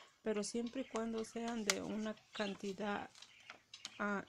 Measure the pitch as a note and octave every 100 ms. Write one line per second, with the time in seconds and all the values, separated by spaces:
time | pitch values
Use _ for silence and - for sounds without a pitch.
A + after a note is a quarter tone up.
0 | - - A3 G#3 G3+ A#3 A#3 C4+ B3+ A3
1 | A3+ A3+ A3+ A#3 A#3 A#3 G3+ G3 F3+ G#3
2 | G#3+ - - - G3+ F#3+ G3+ F#3+ G#3 -
3 | - - - - - - - - - -
4 | G#3 G3